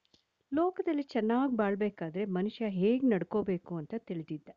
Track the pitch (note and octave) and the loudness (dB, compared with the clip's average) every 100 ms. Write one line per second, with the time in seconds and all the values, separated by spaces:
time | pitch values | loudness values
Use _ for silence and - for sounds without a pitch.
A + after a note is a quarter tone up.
0 | _ _ _ _ _ C#4 F4 F#4 F#4 D4 | _ _ _ _ _ 0 0 0 -2 -2
1 | C#4 A#3 G#3+ A#3+ C4+ A#3 G#3 G3+ G#3 G3+ | -2 -2 2 2 2 2 2 2 -2 -2
2 | E3 E3 G#3 F3+ G3+ - A3 F#3+ G3 B3+ | -6 -4 -2 0 -2 -2 -4 2 4 4
3 | C4 G3+ E3 G#3+ G3 F3 - E3+ D3 A3+ | 4 2 2 -2 0 -2 -4 -8 -6 -10
4 | - F3 D#3 D#3 - | -6 -8 -6 -10 -10